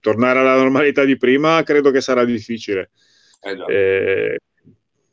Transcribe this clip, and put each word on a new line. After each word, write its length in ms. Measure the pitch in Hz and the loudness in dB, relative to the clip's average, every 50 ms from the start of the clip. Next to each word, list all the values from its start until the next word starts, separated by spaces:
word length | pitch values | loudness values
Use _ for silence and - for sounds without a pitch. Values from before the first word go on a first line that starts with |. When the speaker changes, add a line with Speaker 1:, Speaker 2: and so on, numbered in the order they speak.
Speaker 1:
tornare 380 | - 110 107 110 123 127 127 131 | -2 -2 0 0 0 0 2 2
alla 180 | 131 131 131 | 2 2 2
normalità 480 | 131 131 131 135 135 147 143 127 143 139 | 2 2 2 2 2 0 0 0 0 0
di 120 | 139 131 | 0 0
prima 460 | 123 127 123 131 139 156 160 160 160 - | 0 2 2 2 2 2 2 2 0 0
credo 260 | - 147 147 139 143 | 2 0 2 2 2
che 100 | 131 135 | 2 0
sarà 240 | - 135 127 123 120 | -2 0 0 0 0
difficile. 640 | 120 120 104 104 - 117 110 - 107 98 95 87 _ _ _ _ _ _ _ _ _ _ _ | 0 -2 -6 -6 -10 -12 -10 -6 -6 -6 -6 -6 _ _ _ _ _ _ _ _ _ _ _
Speaker 2:
Eh 160 | - 98 95 | -12 -12 -12
già. 100 | - 87 | -10 -6
Speaker 1:
Eh, 720 | - - 101 95 95 95 95 101 95 95 107 107 107 98 - _ _ _ _ _ - _ _ _ _ _ _ _ _ | -4 -2 0 2 2 0 0 0 -2 -2 -2 -4 -4 -6 -8 _ _ _ _ _ -20 _ _ _ _ _ _ _ _